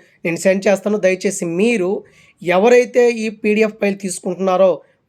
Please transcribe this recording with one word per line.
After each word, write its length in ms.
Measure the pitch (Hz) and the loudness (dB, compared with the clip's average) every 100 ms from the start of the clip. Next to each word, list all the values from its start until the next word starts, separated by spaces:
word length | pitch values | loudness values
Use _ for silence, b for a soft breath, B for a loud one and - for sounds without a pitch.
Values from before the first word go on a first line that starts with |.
| b b | b b
నేను 120 | 175 165 | -6 -2
సెండ్ 300 | 190 190 202 | 0 2 0
చేస్తాను. 280 | 190 202 208 | 0 -2 0
దయచేసి 480 | 185 185 202 190 | 0 0 -4 -4
మీరు 600 | 175 170 226 233 175 208 b b b b | -6 -2 0 0 -2 -4 b b b b
ఎవరైతే 680 | 165 175 220 247 247 247 240 | -2 2 4 4 4 2 2
ఈ 180 | 233 220 | 0 -6
పీడీఎఫ్ 440 | 214 214 214 220 | -4 -2 0 0
ఫైల్ 260 | 214 202 196 | 0 -4 -4
తీసుకుంటున్నారో 840 | 196 - 196 175 190 180 190 151 b b | -8 -8 -8 -4 -2 2 2 2 b b